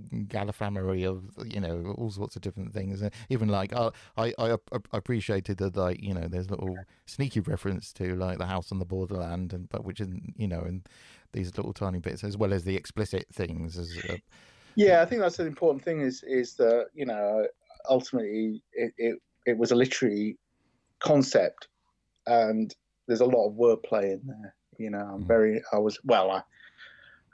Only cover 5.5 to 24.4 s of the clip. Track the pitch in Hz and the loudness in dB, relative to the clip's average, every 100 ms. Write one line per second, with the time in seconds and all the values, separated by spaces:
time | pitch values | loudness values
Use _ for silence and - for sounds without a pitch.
5.5 | 95 98 95 90 92 101 90 85 90 95 | -2 -2 0 0 -2 -4 -4 -4 -4 -4
6.5 | 101 95 92 95 _ - - 139 113 90 | -4 -6 -8 -12 _ -12 -6 -4 -2 -2
7.5 | 101 98 92 - - 90 90 92 87 90 | -4 -4 -6 -8 -6 -4 -2 -2 -4 -4
8.5 | 92 - 98 90 95 92 95 85 87 90 | -4 -4 -6 -4 -4 -4 -4 -4 -6 -6
9.5 | 90 90 - 95 90 98 92 - - 107 | -8 -8 -8 -6 -6 -6 -8 -10 -6 -4
10.5 | 85 87 92 - - - - _ - 90 | -4 -4 -8 -10 -20 -20 -20 _ -6 -6
11.5 | 98 110 101 98 90 82 - 104 101 101 | -6 -6 -4 -4 -4 -6 -6 -6 -2 0
12.5 | 98 87 95 - - 104 95 - - 87 | 0 0 -4 -4 -6 -4 -4 -6 -6 -6
13.5 | 82 82 87 85 85 - 92 - _ _ | -6 -8 -8 -10 -10 -8 -10 -12 _ _
14.5 | _ _ - 202 170 170 240 180 175 160 | _ _ 4 8 8 6 4 0 0 -4
15.5 | 147 165 139 170 156 131 131 - 131 120 | 2 2 2 0 0 -2 -2 0 0 0
16.5 | - 117 120 110 156 127 107 104 107 107 | 4 6 6 2 -4 -4 0 0 2 0
17.5 | - _ - - 131 131 127 107 110 110 | -4 _ -6 2 2 2 -2 -2 -2 -2
18.5 | 110 _ - 117 - 117 - _ _ - | -4 _ -4 -4 0 -2 -2 _ _ 0
19.5 | 113 117 120 127 - 117 104 107 - _ | 2 4 4 4 2 0 2 -2 -6 _
20.5 | _ _ _ _ - - 147 131 117 87 | _ _ _ _ -4 4 4 6 4 2
21.5 | - - _ _ _ _ _ - 117 110 | -2 -18 _ _ _ _ _ 2 4 4
22.5 | 110 110 - _ _ - 113 127 123 104 | 2 -2 -6 _ _ 0 4 6 6 4
23.5 | 104 120 110 - 107 98 98 131 107 | 4 4 4 2 0 0 -2 -8 -14